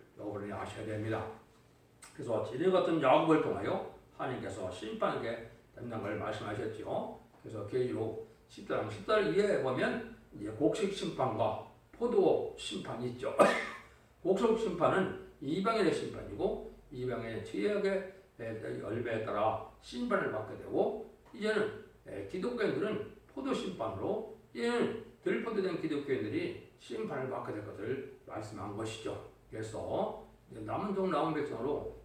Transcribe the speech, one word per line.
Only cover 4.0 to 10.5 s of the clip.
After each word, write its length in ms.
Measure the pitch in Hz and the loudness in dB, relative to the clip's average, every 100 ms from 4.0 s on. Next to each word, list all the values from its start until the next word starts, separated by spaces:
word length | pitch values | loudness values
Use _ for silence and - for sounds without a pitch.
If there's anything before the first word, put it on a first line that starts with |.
| - - | -16 -6
하나님께서 540 | - - - - - | -4 -4 -6 -6 -6
심판하게 800 | - 110 - - - 117 - - - - - | -6 -6 0 0 0 -2 -4 -8 -18 -20 -12
된다는 280 | 120 117 | -6 -4
걸 140 | - 107 | -4 -2
말씀하셨지요. 1000 | - 107 - 107 110 - - - - - - - | -4 -4 -4 -4 -4 -4 -4 -2 -2 -8 -16 -18
그래서 260 | 117 107 104 | -10 -8 -2
계시록 680 | 131 123 107 110 - - - - | 0 2 0 -2 -4 -10 -16 -20
십사 300 | - - - | -12 -4 -2
장 120 | 107 | -2
십 160 | - - | -4 4
절 300 | 214 180 175 | 4 6 4
이하에 260 | 202 - | 4 4
보면 540 | - 147 214 240 - - - | 2 2 2 0 -4 -12 -18
이제 160 | - 104 | -10 -8